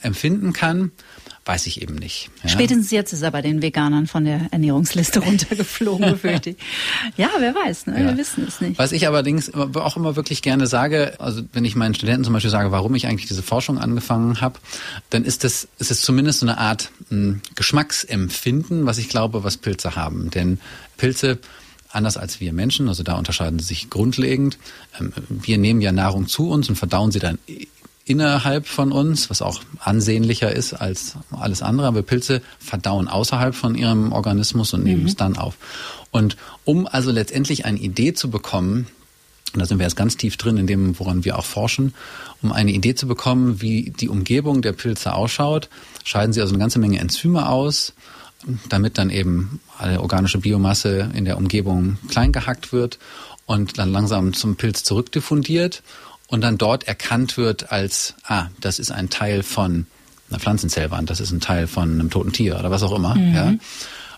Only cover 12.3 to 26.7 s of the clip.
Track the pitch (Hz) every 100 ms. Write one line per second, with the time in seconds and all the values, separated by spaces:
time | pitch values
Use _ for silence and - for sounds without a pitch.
12.3 | 110 107 104 101 95 101 131 123 110 -
13.3 | 95 92 117 - 135 - 117 - 113 117
14.3 | 117 127 - - - - - - 117 123
15.3 | 127 127 - - - - 123 - 131 147
16.3 | 147 120 117 110 110 - - - 104 101
17.3 | 98 - - - 147 147 - - 107 90
18.3 | - - 135 160 170 139 113 117 - 113
19.3 | 110 101 - - 95 85 85 78 82 85
20.3 | 90 90 92 - - - - 127 131 135
21.3 | 127 - - - - - 107 107 - 95
22.3 | - 90 82 110 - 131 80 85 85 -
23.3 | 95 82 82 85 85 - - 110 127 131
24.3 | 131 139 - - - - - 90 - -
25.3 | 107 104 107 101 113 101 92 95 95 95
26.3 | - 165 151 123